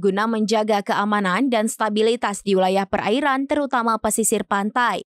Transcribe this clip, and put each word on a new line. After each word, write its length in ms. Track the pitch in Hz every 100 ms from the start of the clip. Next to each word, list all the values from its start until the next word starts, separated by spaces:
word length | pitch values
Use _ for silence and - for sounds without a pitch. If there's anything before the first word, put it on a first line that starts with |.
guna 240 | 196 196
menjaga 560 | 226 220 214 220 220 202
keamanan 720 | 196 196 208 208 190 185 269
dan 160 | 233 214
stabilitas 720 | - 220 214 220 240 214 202
di 160 | 196 190
wilayah 320 | 185 190 196
perairan, 560 | 202 196 254 294 269
terutama 560 | 277 294 277 247 226 220
pesisir 480 | 214 220 214 208 202
pantai. 560 | 202 202 254 240 190